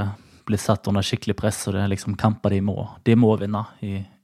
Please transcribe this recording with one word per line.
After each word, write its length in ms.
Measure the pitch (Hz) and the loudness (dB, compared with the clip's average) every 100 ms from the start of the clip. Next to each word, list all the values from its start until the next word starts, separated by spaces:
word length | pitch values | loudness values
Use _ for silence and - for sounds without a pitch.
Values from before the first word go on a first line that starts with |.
eh, 80 | 101 101 _ - - | -4 -6 _ -14 -4
blitt 140 | 104 | -2
satt 280 | - 101 - | 0 0 0
under 120 | 101 | -2
skikkelig 340 | 95 110 - 98 | -2 -4 -4 -2
press, 280 | 107 - - | -2 -2 -4
og 80 | 98 | -2
det 80 | |
er 100 | 101 98 | -2 -2
liksom 220 | - 95 | -4 0
kamper 320 | 110 110 101 | 0 2 0
de 100 | 98 | 0
må, 300 | 101 92 101 - - | 0 -4 -8 -2 4
de 100 | 117 | 6
må 220 | 113 107 | 6 4
vinne 260 | 101 104 110 - | -2 -6 -8 -10
i 240 | 104 98 98 _ | -8 -8 -10 _